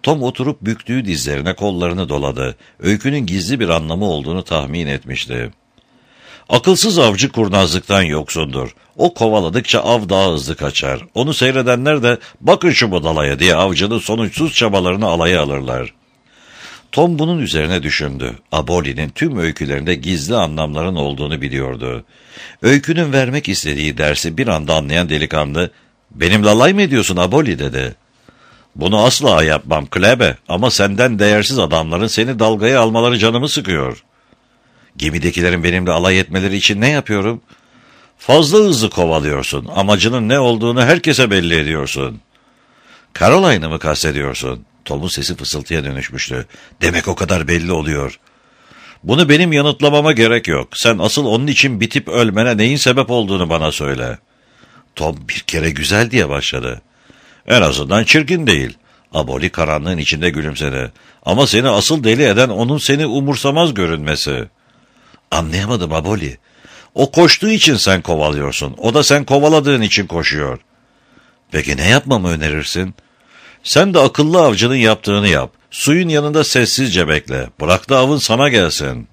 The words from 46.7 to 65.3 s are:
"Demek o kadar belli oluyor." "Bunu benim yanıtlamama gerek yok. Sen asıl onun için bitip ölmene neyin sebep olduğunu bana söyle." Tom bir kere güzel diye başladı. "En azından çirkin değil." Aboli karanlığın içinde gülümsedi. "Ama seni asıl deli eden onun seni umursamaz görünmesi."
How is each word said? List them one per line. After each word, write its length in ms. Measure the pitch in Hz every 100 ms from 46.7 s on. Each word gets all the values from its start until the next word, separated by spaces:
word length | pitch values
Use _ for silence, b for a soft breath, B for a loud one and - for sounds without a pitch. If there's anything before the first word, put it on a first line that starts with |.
| _
"Demek 280 | 82 85 101
o 60 |
kadar 340 | 90 92 92 73
belli 240 | 85 87
oluyor." 480 | 85 76 73 67 - b b b b b b b b
"Bunu 240 | 85 131 160
benim 240 | 151 180
yanıtlamama 600 | 147 147 139 147 147 156
gerek 360 | 120 113 117 -
yok. 200 | 73 -
Sen 260 | - 117 107
asıl 280 | 101 - 135
onun 200 | 113 143
için 340 | 127 139 110
bitip 280 | 107 143 -
ölmene 480 | 101 113 101 117 110
neyin 200 | 113 143
sebep 340 | 131 127 127
olduğunu 400 | 120 104 98 85
bana 220 | 82 78
söyle." 460 | - 71 65 60 - _ b b b b b b -
Tom 200 | 78 71 65
bir 120 | -
kere 300 | - 82 80
güzel 400 | 71 76 104 117
diye 180 | 123 78
başladı. 540 | 71 - 65 64 60 _ b b b b b -
"En 160 | 120
azından 420 | 82 65 71 101
çirkin 420 | 110 156 143 180 143
değil." 300 | 78 65 - b b b
Aboli 380 | 76 65 65 85
karanlığın 480 | - 78 76 78 87
içinde 320 | 73 76 87
gülümsedi. 640 | 76 76 69 73 65 62 b b b -
"Ama 200 | 104 139
seni 220 | 107 131
asıl 360 | 104 - 156
deli 200 | 110 117
eden 240 | 139 101 127
onun 300 | 101 120 147
seni 280 | - 143 151
umursamaz 680 | 131 139 135 139 151 170
görünmesi." 680 | 107 85 80 76 73 - 67 55 _ b b b b b b _